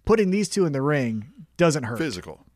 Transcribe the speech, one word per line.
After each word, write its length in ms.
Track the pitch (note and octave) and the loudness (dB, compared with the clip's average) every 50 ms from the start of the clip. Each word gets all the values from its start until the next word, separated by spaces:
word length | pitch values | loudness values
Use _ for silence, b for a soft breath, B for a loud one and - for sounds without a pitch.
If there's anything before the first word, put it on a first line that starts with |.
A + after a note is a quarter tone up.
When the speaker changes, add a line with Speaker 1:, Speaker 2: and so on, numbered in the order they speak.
| _ | _
Speaker 1:
putting 240 | - G#3+ A3 G#3 F#3 | 2 2 4 4 2
these 180 | F#3 G#3 G#3 - | 0 0 -2 -2
two 160 | - G3+ F#3 | 0 0 0
in 60 | D#3+ C#3 | 0 0
the 80 | C3+ C3+ | 0 0
ring 480 | D3 D3+ C#3+ B2+ A#2 A2+ A2 G#2 - - - - - _ - | 0 0 0 0 -2 -2 -4 -8 -10 -16 -20 -20 -16 _ 2
doesn't 260 | E3+ E3 C#3+ D3+ C3 | 2 2 2 0 -2
hurt. 140 | A2+ A#2+ A2+ | -6 -6 -4
Speaker 2:
Physical. 440 | D#3+ D3+ G#2 F2 - - D2+ - _ _ _ | -4 -4 -6 -8 -10 -14 -16 -18 _ _ _